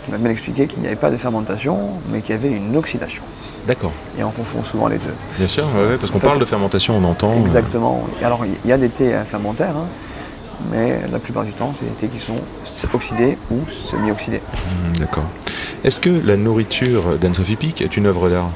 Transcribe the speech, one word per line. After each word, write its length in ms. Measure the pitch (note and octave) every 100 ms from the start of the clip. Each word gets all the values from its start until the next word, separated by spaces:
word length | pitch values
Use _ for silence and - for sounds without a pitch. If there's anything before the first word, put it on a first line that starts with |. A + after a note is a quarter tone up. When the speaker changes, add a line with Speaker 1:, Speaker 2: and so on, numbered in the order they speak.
Speaker 1:
qui 80 | -
m'a 60 | G#2
bien 120 | A#2
expliqué 360 | A2+ - B2 C3+
qu'il 120 | -
n'y 60 | -
avait 100 | G#2+
pas 140 | D3
de 60 | A#2+
fermentation, 600 | B2 A2 G#2+ G#2 C3 F#3+ G3+ F#3 A2
mais 80 | A2
qu'il 140 | G#2+
y 40 | A2
avait 140 | C#3
une 240 | G#2+ G2+ C#3+
oxydation. 460 | D#3+ A#2 - - - - - - -
Speaker 2:
D'accord. 260 | C3 F2 D#2 - -
Speaker 1:
Et 60 |
on 60 | G#2+
confond 320 | A2 A2+ A#2+
souvent 240 | A2 A2 A2
les 100 | G#2+
deux. 160 | - - - -
Speaker 2:
Bien 80 | F#2
sûr, 160 | - D3+
ouais, 140 | A2 G#2
ouais, 80 | B2
parce 120 | F#2
qu'on 80 | F#2+
Speaker 1:
En 20 |
fait, 60 | C3
Speaker 2:
parle 120 | C#3+
de 60 |
fermentation, 520 | B2 G#2+ G2 G2 - G#2+
on 80 |
entend, 280 | F2+ E2+ G#2
euh, 80 | A#2
Speaker 1:
exactement. 640 | G2+ A#2 A2+ A#2 A#2 B2 A2+ -
Et 40 |
alors, 200 | A#2+ A#2+ A2
il 220 | F2 A2+
y 40 |
a 60 | C3+
des 100 | B2
thés, 260 | - B2+
euh, 100 | A2
fermentaires, 520 | G#2 G#2 G#2 G#2 F3+ D3+
hein, 100 | E3+ - - - - - - - -
mais 300 | A2+ A#2 B2 -
la 80 | A#2
plupart 260 | A2+ A#2+
du 80 | G#2+
temps, 200 | G#2+ B2
c'est 100 | C#3
des 60 | A#2+
thés 180 | A2 A2
qui 100 | A#2
sont 180 | - A2+ - -
s-, 220 | - - -
oxydés 420 | A#2 - A2+ B2 - -
ou 80 | A#2 D#3
semi-oxydés. 720 | - - A2 G#2+ G#2 - G#2+
Speaker 2:
Hmm, 580 | - - F2 F2+ F2 E2+
d'accord. 260 | C#2+ - D#2 - - - - -
Est-ce 160 | C3 -
que 100 | F3 F3
la 120 | G#2 G2+
nourriture 840 | A2 A2 G#2+ - B2+ A#2 F2 D#2
d'Anne-Sophie 380 | F2+ F2 F#2 A2
Pic 240 | D#3 D#3+
est 140 | - -
une 100 | G2+
œuvre 240 | F2+ F2+
d'art ? 200 | F2+ F2